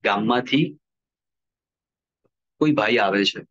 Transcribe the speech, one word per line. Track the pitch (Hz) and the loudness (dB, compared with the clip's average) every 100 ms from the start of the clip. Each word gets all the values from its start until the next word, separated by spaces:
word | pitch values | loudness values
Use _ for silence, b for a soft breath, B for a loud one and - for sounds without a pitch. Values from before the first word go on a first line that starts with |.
ગામમાંથી | 110 104 110 123 123 135 170 - _ _ _ _ _ _ _ _ _ _ _ _ _ _ _ _ _ _ | -2 -2 0 -2 0 -2 -2 -6 _ _ _ _ _ _ _ _ _ _ _ _ _ _ _ _ _ _
કોઈ | 151 | 0
ભાઈ | 143 107 117 | 2 2 2
આવે | 101 98 | 2 0
છે. | 98 104 - | 0 -4 -18